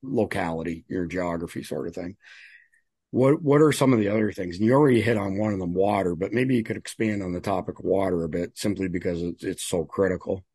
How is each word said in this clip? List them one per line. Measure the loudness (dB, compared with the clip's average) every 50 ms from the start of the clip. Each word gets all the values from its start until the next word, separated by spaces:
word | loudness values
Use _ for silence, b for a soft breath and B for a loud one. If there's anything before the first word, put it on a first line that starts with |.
| -10
locality, | -4 0 0 0 0 0 -4 -4 -2 -4 -4 -4 -6 -8 -8 -10 _
your | -4 -4 -4
geography | -4 -4 -4 -4 -2 -4 -4 -6 -6 -8 -10 -10
sort | -8 -8 -6 -6 -8
of | -8
thing. | -10 -10 -10 -12 B B B B B B B B B B B B B B B _ _ _ _
What, | 0 2 4 4 4 2 4
what | 4 6 6
are | 6 6 6
some | 4 4 4 4
of | 4
the | 2 2
other | 2 0 0 0
things? | -2 -4 -8 -8 -4
And | 0 2
you | 4 6
already | 6 6 6 6 4
hit | 4 2 0
on | 0 0 -2 -2
one | -2 -2 -2 -2
of | -2
them, | -2 -2 0
water, | 0 2 2 2 2 0 0 -2
but | -2 -4 -2 0
maybe | 0 0 2 2
you | 0 0
could | -2 -6
expand | -8 -8 -14 -6 _ -2 -2 -2 -2 -4
on | -4 -6
the | -6
topic | -2 -2 -2 -2 -2 -6 -8 -6
of | 0
water | 0 2 2 2 2 0 0 -2
a | -2
bit, | -2 -4 -4 -4 _
simply | -4 -4 -2 -2 -2 -2 -4
because | -4 -4 -2 -2 -4 -2
it's, | -4 -6 -6 _ -6
it's | -6 -6 -6 -6
so | -4 -2 -2 -2
critical. | -2 0 0 2 2 2 -2 -4 -6 -6 -6 -6 _ _